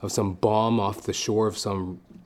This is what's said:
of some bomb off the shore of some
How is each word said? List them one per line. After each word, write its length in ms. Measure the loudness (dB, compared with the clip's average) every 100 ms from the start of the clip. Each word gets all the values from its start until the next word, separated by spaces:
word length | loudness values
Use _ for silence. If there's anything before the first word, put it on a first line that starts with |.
of 100 | -4
some 220 | 0 -2
bomb 460 | 2 4 4 4 2
off 240 | 0 -2
the 100 | -6
shore 340 | -4 0 2 2
of 100 | 0
some 420 | -4 -2 -4 -8 -14 -20